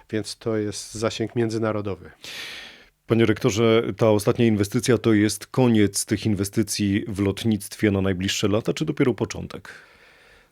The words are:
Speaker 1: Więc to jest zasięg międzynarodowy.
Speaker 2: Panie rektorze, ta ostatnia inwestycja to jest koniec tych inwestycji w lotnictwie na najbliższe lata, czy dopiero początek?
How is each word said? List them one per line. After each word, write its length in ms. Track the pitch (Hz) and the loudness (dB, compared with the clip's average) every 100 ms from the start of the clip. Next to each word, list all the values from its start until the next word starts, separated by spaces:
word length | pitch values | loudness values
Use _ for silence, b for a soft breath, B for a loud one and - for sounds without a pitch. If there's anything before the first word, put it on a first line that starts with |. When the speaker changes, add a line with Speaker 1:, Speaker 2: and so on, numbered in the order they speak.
| B | B
Speaker 1:
Więc 260 | 110 101 - | -6 -6 -8
to 200 | 117 110 | -4 -2
jest 380 | 104 98 - | -4 -6 -12
zasięg 420 | 107 110 - 113 123 | -4 -4 -2 -4 -2
międzynarodowy. 720 | 113 110 110 107 101 87 82 - B B B B B B B _ - | -2 -2 -2 -4 -6 -10 -12 -20 B B B B B B B _ 0
Speaker 2:
Panie 200 | 113 113 | 4 4
rektorze, 560 | 104 131 101 117 113 120 95 | 4 0 2 4 4 2 2
ta 140 | 113 | 4
ostatnia 360 | 104 120 120 117 | 4 2 2 4
inwestycja 520 | 104 104 123 - 113 | 2 0 -2 2 2
to 140 | 117 | 4
jest 340 | 107 107 - - | 4 2 0 -6
koniec 600 | - 127 110 101 - - | 2 4 6 4 0 -4
tych 200 | 104 113 | -2 -2
inwestycji 800 | 95 101 - 107 - 104 98 - | -2 -2 -2 -2 0 0 0 -2
w 120 | 95 | -2
lotnictwie 720 | 98 95 117 104 - - 107 | -2 0 0 -2 -4 -2 0
na 100 | 98 | 2
najbliższe 480 | 95 90 95 - 104 | 0 0 -4 -2 0
lata, 240 | 104 143 | 0 -2
czy 120 | - | -4
dopiero 300 | 156 151 127 | -4 0 0
początek? 540 | 110 110 87 87 - - B B B B B B B B | 0 -4 -6 -12 -12 -16 B B B B B B B B